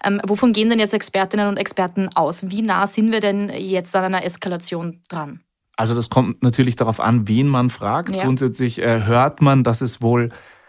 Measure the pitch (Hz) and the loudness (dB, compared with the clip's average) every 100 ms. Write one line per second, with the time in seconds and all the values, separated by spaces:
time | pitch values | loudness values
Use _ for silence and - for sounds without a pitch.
0 | 202 202 190 208 247 214 220 226 208 214 | -4 -2 -2 0 2 2 2 2 0 -2
1 | - 190 185 208 202 196 202 - 180 196 | -2 -2 -2 0 0 -2 -4 -2 -2 -2
2 | 190 - 151 165 190 202 220 180 202 220 | -2 0 -2 -2 -6 -4 -2 0 0 0
3 | 220 220 208 196 202 - 190 185 180 190 | 0 2 0 -2 -4 -6 -4 -4 0 -2
4 | 185 185 180 - 190 175 - 170 170 165 | 0 -2 -4 -6 -6 -6 -6 -6 -8 -10
5 | - 170 147 - _ _ _ - 113 120 | -12 -10 -10 -14 _ _ _ -4 -2 0
6 | 117 127 117 - 127 117 127 117 113 110 | 2 2 2 2 0 2 2 2 0 0
7 | 110 123 104 110 143 131 123 - 104 135 | 2 2 2 2 2 2 0 -2 -4 -4
8 | 175 190 131 131 127 - 123 - 117 113 | -2 -2 0 0 0 0 -4 -2 0 0
9 | 104 120 139 - 143 135 123 113 123 - | 2 2 2 4 4 6 4 0 -2 -2
10 | 117 120 117 - - - | 2 2 0 -6 -20 -20